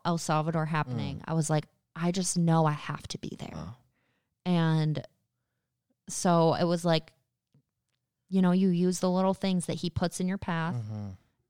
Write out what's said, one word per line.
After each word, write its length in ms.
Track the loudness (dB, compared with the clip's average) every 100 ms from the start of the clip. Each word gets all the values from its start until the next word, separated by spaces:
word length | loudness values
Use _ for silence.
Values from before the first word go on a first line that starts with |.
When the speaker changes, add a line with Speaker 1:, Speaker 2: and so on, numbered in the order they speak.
Speaker 1:
El 120 | -2 -2
Salvador 480 | 0 0 0 -2 0
happening, 520 | -2 -2 -4 -4 -6
Speaker 2:
Mm. 60 | -4
Speaker 1:
I 80 |
was 160 | 0 2
like, 160 | 0 -2 _ _
"I 160 | -4 -2
just 280 | 0 0 2
know 260 | 4 4
I 80 | 4
have 340 | 0 -6 -10 -10
to 100 | -10
be 180 | -10 -12
there." 140 | -12
Speaker 2:
Wow. 240 | -12 -12 -16 _ _ _ _ _ _ 0
Speaker 1:
And 600 | 2 4 2 2 -2 -6 _ _ _ _ _ _ _ _ _ -12
so 460 | -2 2 4 4
it 100 | 2
was 220 | 0 0 2
like, 260 | 0 -2 _ _ _ _ _ _ _ _ _ _ _ -2
you 100 | 2
know, 120 | 4
you 160 | 4 4
use 300 | 4 2 0
the 100 | 0
little 240 | 2 2
things 320 | 0 0 -2 -2
that 80 |
he 160 | -4 -4
puts 300 | -2 -2 -2
in 60 | -4
your 100 | -4
path. 360 | -4 -4 -2 -4
Speaker 2:
Mm-hmm. 320 | -6 -8 -8 -12 _ _